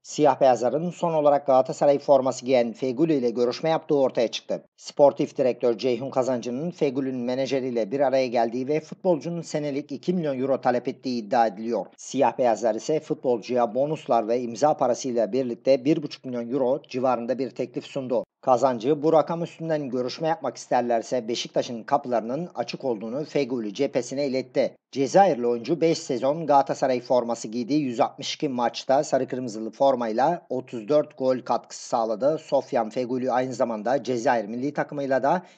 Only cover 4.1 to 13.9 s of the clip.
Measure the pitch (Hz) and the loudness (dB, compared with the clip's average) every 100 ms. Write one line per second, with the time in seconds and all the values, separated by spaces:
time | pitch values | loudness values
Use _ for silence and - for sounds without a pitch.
4.1 | 131 113 - - 90 - _ - - 143 | 2 -2 -2 -6 -8 -8 _ -16 6 6
5.1 | 131 147 - 127 110 123 110 127 117 135 | 6 -4 0 0 2 0 0 0 -2 -2
6.1 | 135 123 127 117 123 170 170 147 131 135 | -2 0 -2 -4 -6 -6 -2 -2 -2 -4
7.1 | 127 120 127 131 135 127 117 104 135 139 | -4 -4 -4 -2 -2 -2 -2 -2 0 2
8.1 | 131 131 120 117 120 131 151 156 - 190 | 2 2 0 0 -2 -2 -4 -4 -4 0
9.1 | 165 160 170 156 156 147 139 147 131 - | 0 0 -8 -6 -4 -4 -6 -6 -8 -2
10.1 | 180 156 131 131 127 127 123 120 120 131 | -2 -2 -2 0 0 2 0 -2 -6 -6
11.1 | 120 104 120 113 95 113 110 90 _ - | -6 -2 2 2 0 -4 -4 -4 _ -8
12.1 | 131 127 117 123 107 113 110 - 156 147 | 0 0 2 2 2 0 -2 -2 -4 -2
13.1 | 151 135 120 95 123 117 113 143 | -4 0 -2 0 0 0 0 -2